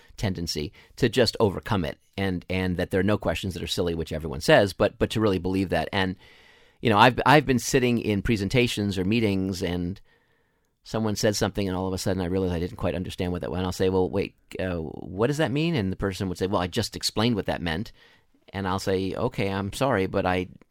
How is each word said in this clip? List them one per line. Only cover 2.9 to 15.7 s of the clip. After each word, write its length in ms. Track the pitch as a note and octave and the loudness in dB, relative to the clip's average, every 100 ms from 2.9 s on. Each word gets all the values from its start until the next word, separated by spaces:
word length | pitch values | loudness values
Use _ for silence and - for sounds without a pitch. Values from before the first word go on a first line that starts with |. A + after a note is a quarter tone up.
there 80 | G2 | 0
are 20 | |
no 140 | F#2+ G#2+ | 2 2
questions 360 | G#2 E2 F#2+ | 0 -2 -4
that 100 | F2 | -6
are 40 | F2 | -6
silly, 260 | - F2 | -2 -2
which 200 | E2 D#2 | -2 -4
everyone 260 | D#2 D#2 C2 | -6 -6 -4
says, 320 | - D3 G2+ | 4 4 4
but, 260 | - G2+ - | 2 0 2
but 120 | G#2+ | -2
to 100 | A2+ | 2
really 200 | A2 F#2 | 2 2
believe 300 | F2+ F#2+ F#2 | 0 0 0
that. 200 | E2+ D#2 | 0 -2
And, 240 | G2+ F#2+ F2+ - - - - _ _ | -2 -2 -4 -12 -20 -20 -20 _ _
you 80 | A#2 | 2
know, 80 | G#2 | 6
I've, 220 | B2 A#2 - | 6 6 6
I've 200 | D3+ B2+ | 6 6
been 140 | B2 | 0
sitting 400 | - C#3 B2 A#2 | 2 2 4 2
in 220 | - G#2 | 2 0
presentations 760 | F2+ A2 G2 B2+ A#2+ - G#2 F#2+ | 2 0 2 2 2 0 -2 0
or 60 | |
meetings 580 | F#2 A#2 A2 G2 F#2+ F#2 | 0 2 2 2 -2 -2
and 380 | F2 F2+ F2 F#2+ - _ _ _ _ _ _ _ - | -4 -2 -4 -8 -14 _ _ _ _ _ _ _ -8
someone 300 | A2 A2 G2 | -4 -2 0
said 180 | A2+ G#2 | 0 2
something 320 | G#2 - G2 | -2 -2 -2
and 80 | F#2 | -2
all 120 | F#2+ | -2
of 60 | |
a 40 | F#2 | -2
sudden 240 | - F#2 | -2 -2
I 40 | F2 | 0
realize 240 | F#2+ F#2 | 0 0
I 80 | F2 | -2
didn't 180 | F2+ - | -4 -4
quite 180 | F2+ E2 | -4 -4
understand 360 | F2+ - F#2 | -6 -6 -4
what 80 | F2 | -4
that, 100 | C2 | -4
and 140 | E2 F#2 | -4 -4
I'll 60 | |
say, 180 | - F#2 | 0 2
"Well, 200 | F#2 F#2 | 2 2
wait, 240 | G2 - - _ - | 0 -4 -8 _ -8
uh, 180 | F#2 F2 | -4 -4
what 500 | D#2 - - F2+ B2 | -6 -10 -10 -2 0
does 100 | D3 | 0
that 140 | D3+ | 0
mean?" 240 | C#3 E3 | 0 0